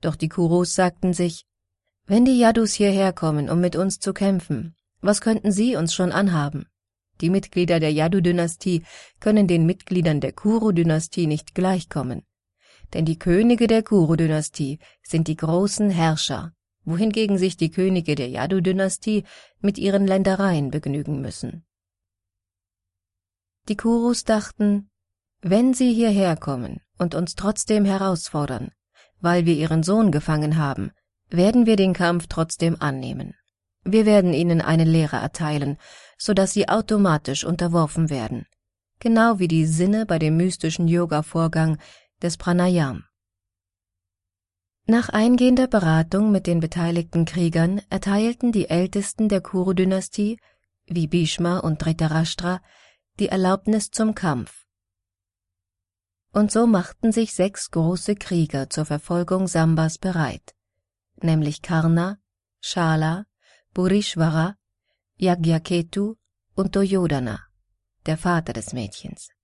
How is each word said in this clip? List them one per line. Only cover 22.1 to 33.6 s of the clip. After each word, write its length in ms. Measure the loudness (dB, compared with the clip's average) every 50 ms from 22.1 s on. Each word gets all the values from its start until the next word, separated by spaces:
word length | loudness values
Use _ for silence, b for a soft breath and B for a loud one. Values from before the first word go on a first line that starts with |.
| _ _ _ _ _ _ _ _ _ _ _ _ _ _ _ _ _ _ _ _ _ _ _ _ _ _ _ _ _ _ _ -6
Die 80 | -6 -2
Kurus 460 | 0 0 2 2 2 0 0 -2 0
dachten: 680 | 0 0 0 0 -6 -4 _ 0 2 2 0 -2 _ _ _ _ _ _ _ _ _ _ _
„Wenn 340 | -2 2 2 4 4 4 2
sie 180 | 2 2 2 2
hierher 420 | 2 2 2 2 2 2 2 0
kommen 460 | -2 -4 -6 -6 -6 -6 -10 -10 -12 _ _ _ _
und 160 | -4 -4 -2
uns 220 | -4 -4 -6 -8
trotzdem 500 | -4 -4 -4 -2 -2 -2 0 2 2 2
herausfordern, 840 | 2 0 0 0 -2 -2 -2 -4 -6 -4 -4 -4 -4 -6 -8 -10 -12 _ _ _ _ b b b b b b
weil 260 | 0 2 2 2 4
wir 80 | 2 2
ihren 300 | 2 0 0 0 0 2
Sohn 280 | 2 2 4 4 4
gefangen 460 | 2 0 0 0 -2 0 0 0 0 0
haben, 340 | 0 -2 -2 -6 -8 -10 _ _ _ _ _ _ _ _
werden 380 | 0 2 2 4 6 4 4 4
wir 80 | 4
den 180 | 4 4 2 2
Kampf 320 | 0 0 0 0 -2 -4 -6
trotzdem 480 | -4 -4 -4 -4 -2 -2 -2 -2 -2 -2
annehmen. 540 | -4 -4 -4 -6 -8 -10 -10 -10 -10 -12 -14 _ _ _ _ _